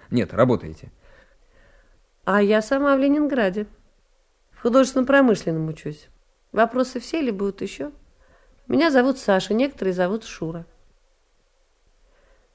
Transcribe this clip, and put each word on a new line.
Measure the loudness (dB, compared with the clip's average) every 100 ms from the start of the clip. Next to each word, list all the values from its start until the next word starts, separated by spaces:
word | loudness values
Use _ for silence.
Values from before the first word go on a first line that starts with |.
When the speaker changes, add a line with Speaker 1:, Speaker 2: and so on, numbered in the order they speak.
| -6
Speaker 1:
Нет, | -2 -2
работаете. | 2 2 2 -4 -16 -20 -20 -20 -20 _ _ _ _ _ _ _ _ _ _
Speaker 2:
А | 0 2
я | 4 2
сама | 0 0 2 2
в |
Ленинграде. | 2 2 0 0 -2 -2 -8 -14 _ _ _ _ _ _ _
В | _
художественно-промышленном | 2 4 4 2 2 4 4 2 -2 -4 -4
учусь. | -8 -10 -12 -16 _ _ _ _
Вопросы | 0 0 0 -4 -6
все | -8 -4
или | -4
будут | -4 -4 -6
еще? | -10 -10 -12 -14 _ _ _ _ _ _ -4
Меня | 0 4
зовут | 4 2 0
Саша, | 0 0 0
некоторые | -2 -2 -2 -4
зовут | -2 -2 -4
Шура. | -8 -10 -10 -10 -14 _ _ _ _ _ _ _ _ _ _ _ _ _ _ _ _ _ _